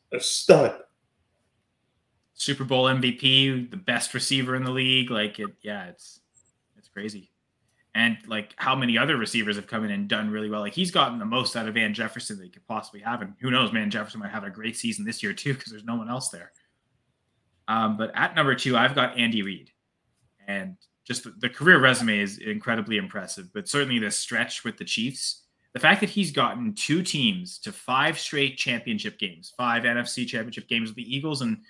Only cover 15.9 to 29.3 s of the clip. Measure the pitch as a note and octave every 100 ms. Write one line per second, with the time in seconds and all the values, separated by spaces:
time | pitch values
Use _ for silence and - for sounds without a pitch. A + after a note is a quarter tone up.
15.9 | A#2+ A2+ B2 - - - _ _ _ _
16.9 | _ _ _ _ _ _ _ - A2 A2
17.9 | G#2+ A2 - D3 D#3+ C#3 B2+ C3+ A#2 B2+
18.9 | C#3 B2 B2 A#2 A2+ G2 F2 - _ _
19.9 | _ _ _ _ _ G2+ G2 F#2+ F#2 _
20.9 | _ - B2 A2+ - B2 - D#3+ E3 C3
21.9 | G#2+ A#2 G#2 G2+ G#2 G#2+ G#2 - A2+ G#2+
22.9 | G#2 F#2 G#2 F2+ - F2+ G#2 F#2+ C#3+ C3+
23.9 | A#2+ G#2 - - A2+ A#2+ - A#2 - F#2+
24.9 | - B2 C3+ - - _ _ _ B2 D#3
25.9 | G3+ G3+ G3+ E3+ C#3+ A#2+ A#2+ A2 G#2 -
26.9 | E3 F3+ D3+ A#2 F2+ F2+ - G#2+ - -
27.9 | C3 D#3 D#3 - D3 C#3 C3 C#3 A#2+ B2
28.9 | G#2 G#2+ - G2